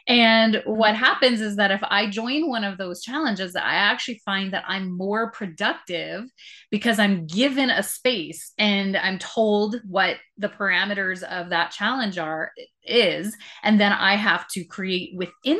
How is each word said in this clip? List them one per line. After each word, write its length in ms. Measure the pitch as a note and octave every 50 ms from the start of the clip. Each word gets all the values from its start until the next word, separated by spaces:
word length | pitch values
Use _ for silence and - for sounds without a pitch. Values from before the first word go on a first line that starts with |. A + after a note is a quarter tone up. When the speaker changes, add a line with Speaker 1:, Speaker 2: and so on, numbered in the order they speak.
| - -
Speaker 1:
And 540 | B3 A#3+ A#3 A3+ A3+ A3+ A3+ A3+ G#3+ - -
what 280 | - G#3+ A3 A3 G#3+ G#3+
Speaker 2:
Mm-hmm. 100 | A3 A#3+
Speaker 1:
happens 380 | C#4 G4 - C4+ B3+ A#3+ G#3+
is 140 | A3 G#3+ G3+
that 160 | G3+ G#3 G3
if 100 | F#3+ G3+ G#3
I 240 | - - G3+ A3 G#3+
join 400 | G3 G#3+ A3+ A#3+ C4 D4+ D#4+ D#4+
one 160 | B3 A3+ G#3
of 140 | G3+ F#3+ F3+
those 240 | G3 F3+ F3 -
challenges, 540 | - A#3 B3+ D4 D#4+ C4 G#3 F3+ F#3+ F3+ F3+
I 180 | F#3 - A2+ D3
actually 480 | F3 G3 G#3 A#3+ A#3+ - - A#3 G#3+ _
find 300 | - G3 G3 G3 F#3+ F#3+
that 120 | F#3 - -
I'm 280 | F#3 F#3+ F#3+ F#3 F3+
more 360 | F3+ F#3 G3 G#3 A3 A3+ A3
productive 920 | G#3+ - G#3+ F#3 D#3+ - G3+ A#3 E4 E4 - - F3+ E3 D#3 D#3 E3 F#3 A3+ C4 - _ - - - - - _
because 300 | - G#3 - A#3+ A3 G3+
I'm 260 | G#3 G3+ G3 F3+ E3
given 460 | D#3 E3 G3+ B3+ C#4+ C4 C4+ C4+ B3
a 100 | - -
space 720 | - - - - - C4 B3+ G3+ D#3 D3 E3+ - - - - -
and 360 | G#3+ G#3 G3+ G3 G3 G3 F#3+
I'm 220 | - - F#3+ F#3+ F#3+
told 640 | - - - - A3 G#3+ G#3 G#3 G#3 G#3+ G#3+ A#3+ A3+
what 340 | G3 F3 F#3 F#3+ F3+ D3 - - _ _ -
the 120 | G3+ G3+
parameters 720 | - - G#3 G3 F#3 F3+ F#3+ G3+ G#3 G3 G3 F#3 F#3 F3+ F3+
of 260 | - F3+ F#3 E3+ F3
that 220 | F3 E3+ E3 -
challenge 480 | - - G3+ G#3+ B3+ C4+ A#3+ G3+ F3+ F3+
are, 320 | D#3+ D#3 D#3+ D#3+ D#3+ - - - - - _ _ _
is, 520 | - - A#3+ A3 F3+ D#3 D3+ F3 G#3 A3 - - - - - -
and 160 | G#3+ G#3+ G#3
then 140 | G#3 G3+ G3+
I 220 | - - F#3+ G3+
have 320 | G#3 G#3 G#3 E3+ E3+ - -
to 140 | - F#3+ E3+
create 520 | - - - F#3+ F#3+ F#3 F3+ F3+ - -
within 440 | F3+ F#3 F3 - _ - C4 D#4 G4